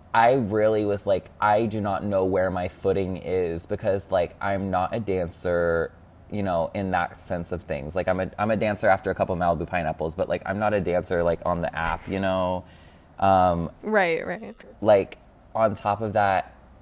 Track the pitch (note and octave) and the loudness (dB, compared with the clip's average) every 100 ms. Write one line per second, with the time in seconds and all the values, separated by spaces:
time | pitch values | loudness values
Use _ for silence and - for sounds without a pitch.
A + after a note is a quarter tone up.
0 | - A2+ A#2 C3+ G#2 G#2+ G#2+ G#2+ G#2 G2+ | -2 4 6 4 2 2 4 2 0 0
1 | G2+ F#2 - - G#2 G#2+ A#2 G#2+ G2+ F#2+ | 0 -2 -4 0 2 4 2 -2 -2 -2
2 | G#2 G2 F#2+ F#2 F#2 F2+ F2+ - G2 F#2+ | -2 0 2 2 0 -2 -4 -2 0 0
3 | F#2 F#2 - F#2 F2 E2+ - G#2 G#2+ G2 | -2 -4 -2 -2 0 -4 -6 -4 -2 -2
4 | - F#2+ E2+ - G2+ G2 G2 F#2 F2+ A#2 | 0 0 0 -4 -4 -2 0 0 0 -2
5 | G2+ F#2 E2+ - F2+ F2 E2+ E2+ D#2 - | -2 -2 -2 -4 -2 2 2 0 -2 -8
6 | - - - G#2 G2 E2+ D#2+ G2+ F#2+ F2+ | -20 -20 -10 -6 -2 -2 -2 -4 -2 0
7 | E2+ - - F2 E2+ F2 - D2 D2 F2+ | -2 -6 -8 -6 -6 -8 -6 -8 -6 -2
8 | F2+ F#2 F#2 - G#2+ G#2 G#2+ G2 G#2 F#2+ | 0 0 -2 -2 -2 0 0 0 2 2
9 | G2 F#2 F#2+ F2 F2 E2 E2+ F2+ D#2+ D#2+ | 0 -2 -2 0 0 0 -2 -2 -2 -4
10 | E2 E2+ - F2+ - G2 G#2+ G#2 F2+ F2 | -4 -4 -4 -4 -4 -2 0 0 0 -2
11 | D#2+ F2 E2+ E2 E2+ F2 E2 D#2+ E2 E2 | 0 0 0 0 -2 -2 -4 -4 -4 -4
12 | - G2 F#2+ F#2+ F#2 F#2 - - - - | -4 -4 -2 0 -2 -4 -8 -20 -20 -20
13 | - - G2 F#2+ F2+ E2+ E2 - G#3 G#3+ | -20 0 4 6 6 2 -2 -6 -2 0
14 | F3 D#3+ - F3+ G#3 - - - - G3+ | 2 0 -4 -8 -12 -18 -20 -2 4 4
15 | - - - - - A2 A2 G2+ G#2 G2+ | 4 -6 -20 -20 -6 0 0 2 -2 0
16 | A2 G2+ G2+ F#2 - - - - | 0 2 4 2 -2 -10 -20 -10